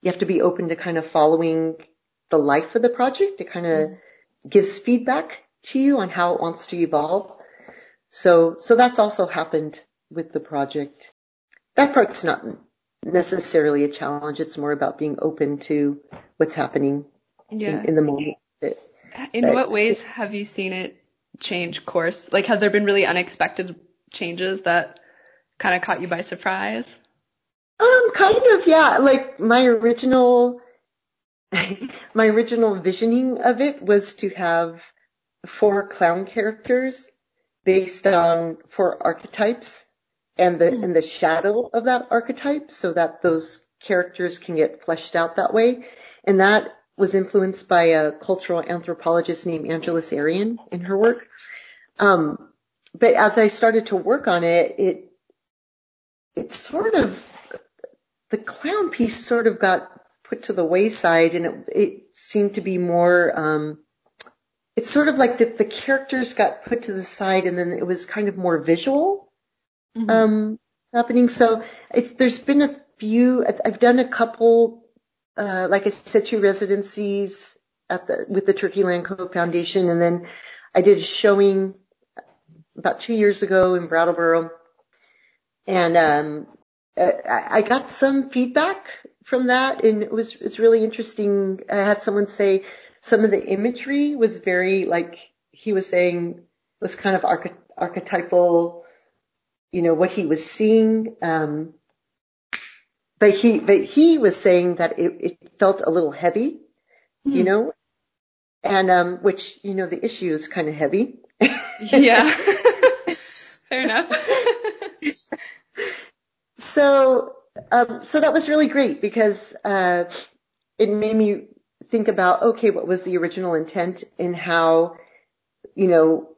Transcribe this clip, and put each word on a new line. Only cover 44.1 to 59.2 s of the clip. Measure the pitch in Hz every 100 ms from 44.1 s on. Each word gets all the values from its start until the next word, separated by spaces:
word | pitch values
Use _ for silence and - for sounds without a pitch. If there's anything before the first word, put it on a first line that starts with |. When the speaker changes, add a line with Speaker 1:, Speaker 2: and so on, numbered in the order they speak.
| - 180 175
Speaker 1:
can | - 165
get | 151 -
fleshed | - 165 -
out | 170 165 -
that | -
way. | 220 233 247 - - - -
And | - 190
that | 190 214 - - _ -
was | 190
influenced | 190 190 202 190 190 -
by | 175
a | 170 160 151
cultural | 147 - 185 - 170 -
anthropologist | 175 165 165 - 170 165 165 180
named | 160 151
Angeles | 165 165 165 160
Arrien | 147 147 180 208 233 -
in | 180
her | 175 196
work. | 226 240 - _ - - - - _ _
Um, | 202 180 151 - - _ _ _ _ -
but | 226
as | - 214 214
I | 214
started | 214 226 220 220
to | 196
work | 170 277 254
on | 175
it, | 170 170 - -
it, | 190 - - _ _ _ _ _ _ _ _ _ _ _ _
it | - -
sort | - - 311 427
of, | 403 214 190 - - - - _ _ - _ _ _ _
the | 214
clown | - - 294 415 359
piece | - 220 -